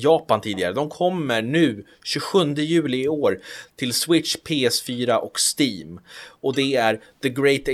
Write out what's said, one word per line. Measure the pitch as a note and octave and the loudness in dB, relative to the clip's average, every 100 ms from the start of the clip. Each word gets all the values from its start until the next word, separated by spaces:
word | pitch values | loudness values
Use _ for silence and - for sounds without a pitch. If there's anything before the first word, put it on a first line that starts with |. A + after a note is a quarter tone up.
Japan | B2+ D#3+ - A2 | 2 2 2 0
tidigare. | A2 F#2+ F2+ | 0 -2 -2
De | G2+ D3+ | -2 -4
kommer | - F3+ F3+ C#3+ A2+ | 0 0 0 -2 -2
nu, | A2+ D#3 D#3 G#2 - _ | 0 2 2 0 -12 _
tjugosjunde | - D3 - G3 D#3 C#3+ | -8 -6 0 2 2 0
juli | D3+ E3+ D3 B2+ | 0 2 2 0
i | C3+ | -2
år, | D#3 A#2+ F#2+ - - - - | 2 0 0 -6 -18 -16 -8
till | B2+ | -4
Switch, | A#2 - E3 D#3+ - | -2 2 2 2 -6
P | - D#3 B2 | -4 0 2
S | - | 0
fyra | - B2 A#2+ A2+ | -4 -4 0 0
och | A2+ - - - | 0 -2 -2 2
Steam. | C#3 F#2+ D#2 F2 - - - | 0 -2 -12 -16 -18 -20 -20
Och | - C#3 C3 | -6 -4 0
det | C3+ C3+ | 0 2
är | A2+ A2 - - | 2 0 -4 -6
The | C#3 | -4
Great | B2+ C#3 C#3 C#3 | 2 2 2 0